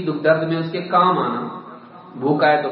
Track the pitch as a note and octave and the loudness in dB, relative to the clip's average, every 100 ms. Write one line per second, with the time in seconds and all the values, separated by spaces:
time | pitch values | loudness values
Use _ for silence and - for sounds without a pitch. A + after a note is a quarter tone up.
0 | D#3+ D3 D3+ D#3+ D#3+ E3 D#3+ F3+ - F3+ | 0 0 2 2 0 -2 -4 -6 0 2
1 | F#3 D3+ A#2+ A#2 A#2 - - - - - | 4 2 -2 -4 -8 -10 -16 -20 -20 -20
2 | - - C3+ D3+ D#3 D3 C#3 | -18 -4 -2 2 4 2 0